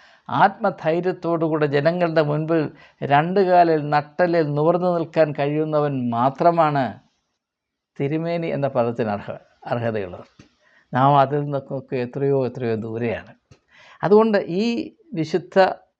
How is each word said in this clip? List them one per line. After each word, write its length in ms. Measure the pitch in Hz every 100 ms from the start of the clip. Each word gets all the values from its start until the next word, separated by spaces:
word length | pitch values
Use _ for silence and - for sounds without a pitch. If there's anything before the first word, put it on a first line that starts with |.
| - _ -
ആത്മധൈര്യത്തോടുകൂടെ 1400 | 123 190 202 208 156 165 170 180 180 165 170 160 156 151
ജനങ്ങളുടെ 560 | 143 151 180 170 160
മുൻപിൽ 380 | 147 147 156 165 143 - - -
രണ്ട് 380 | 135 143 165 190
കാലിൽ 400 | 185 175 170 160 147
നട്ടലിൽ 560 | 147 147 - 180 170 151
നിവർന്നു 360 | 147 156 175 180
നിൽക്കാൻ 380 | 170 160 165 151
കഴിയുന്നവൻ 640 | 143 143 151 156 151 147 135 123
മാത്രമാണ് 720 | 117 131 139 170 170 156 147 120 104 _ _ _ _ _ _ _ _ _ -
തിരുമേനി 500 | 143 160 165 170 165
എന്ന 180 | 143 139
പദത്തിന് 440 | 135 117 120 110
അർഹ-, 280 | 104 - - _ _ -
അർഹതയുള്ളത്. 580 | 120 117 107 92 90 - _ _ _ _ _ _
നാം 180 | 151 139 143
അതിൽ 240 | 131 147
നിന്നൊക്കെ 560 | 143 139 135 139 131 131
എത്രയോ, 400 | 123 135 139 139 123
എത്രയോ 300 | 123 117 110
ദൂരെയാണ്. 560 | 113 110 117 95 - - _ _ _ _ - -
അതുകൊണ്ട് 360 | 165 208 226 202 -
ഈ 120 | 175 233 233 - - 339
വിശുദ്ധ 460 | 202 156 185 - 196 185 - _ -